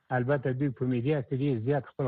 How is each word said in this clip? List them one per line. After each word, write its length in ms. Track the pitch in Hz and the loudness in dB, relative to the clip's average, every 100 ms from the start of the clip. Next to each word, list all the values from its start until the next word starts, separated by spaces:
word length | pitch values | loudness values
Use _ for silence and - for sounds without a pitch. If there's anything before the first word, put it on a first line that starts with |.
| _ | _
البته 420 | 127 120 143 135 | -2 2 0 0
دوی 180 | 127 143 113 | 0 -2 0
په 80 | |
میډیا 340 | 127 123 127 151 | 0 0 2 0
کې 120 | - 127 | 0 -2
ډېر 140 | 143 117 117 | 0 0 0
زیات 180 | 143 - | 0 -2
خپل 160 | - | -4